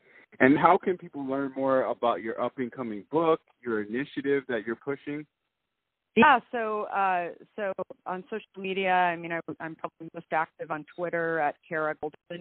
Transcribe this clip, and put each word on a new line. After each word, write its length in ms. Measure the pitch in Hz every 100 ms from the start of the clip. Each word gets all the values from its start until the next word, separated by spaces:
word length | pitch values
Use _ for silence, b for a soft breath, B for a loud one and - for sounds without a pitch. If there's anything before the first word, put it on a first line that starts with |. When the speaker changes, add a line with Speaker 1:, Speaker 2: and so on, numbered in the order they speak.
| b b b b
Speaker 1:
And 200 | 131 151
how 180 | 165 190
can 220 | - 180
people 280 | 175 147 135
learn 260 | 135 139 135
more 280 | 135 131
about 380 | 107 120 120 95
your 180 | 110 -
up-and-coming 640 | 123 - 123 - 117 104 -
book, 300 | 151 165 160 _ _
your 200 | 123 110
initiative 600 | 104 120 143 - 139 143 131
that 180 | 117 110
you're 100 | 113
pushing? 480 | - 139 - 147 151 _ _ _ _ _ _ _ _
Speaker 2:
Yeah, 260 | - 302 247 -
so, 320 | 240 220 214
uh, 440 | 208 196 196 185 170 - - -
so 160 | 202 190 180 - -
on 160 | 185 185
social 160 | 220 - 190
media, 340 | 190 190 190
I 240 | 185 180 170
mean, 160 | 170
I, 80 | 170 - -
I'm 140 | 160
probably 340 | 160 160 - 165
most 120 | 170 -
active 380 | 160 165 - 160
on 140 | 156 147
Twitter 460 | - 175 170 165 165
at 160 | 147 - -
Kara 260 | 160 156 156
Goldin, 440 | 156 - - 175